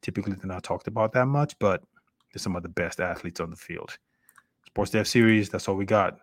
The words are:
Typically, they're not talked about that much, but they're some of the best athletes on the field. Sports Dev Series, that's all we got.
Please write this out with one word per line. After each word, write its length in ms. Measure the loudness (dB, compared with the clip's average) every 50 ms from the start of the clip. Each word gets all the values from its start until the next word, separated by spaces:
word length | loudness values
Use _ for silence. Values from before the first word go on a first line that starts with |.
Typically, 320 | -8 -6 -4 -4 -4 -4 -6
they're 140 | -6 -6
not 180 | -8 -8 -8 -6
talked 240 | -6 -6 -6 -6 -6
about 240 | -2 0 0 2 4
that 140 | 2 2
much, 300 | 4 4 2 0 0 -2 _
but 240 | 2 2 2 2 _ _ _ _ _ _ _ _ _ _ _
they're 80 | -8
some 160 | -6 -4 -4
of 80 | -4 -6
the 40 | -8
best 300 | -4 -4 -4 -4 -2 -4
athletes 400 | -4 -4 -4 -6 -8 -10 -8 -6
on 120 | -8 -8
the 60 | -8
field. 400 | -14 -14 -14 -12 -12 -12 -14 -16 -20 _ _ _ _ _ _ _ -20 _ _ _ _ _
Sports 240 | -10 _ -2 -2 0
Dev 160 | 2 0 0
Series, 420 | 2 4 6 8 8 6 6 4 0
that's 200 | -4 -6 -4 -4
all 80 | -2
we 80 | -2 0
got. 340 | 2 2 2 2 2 -2 -6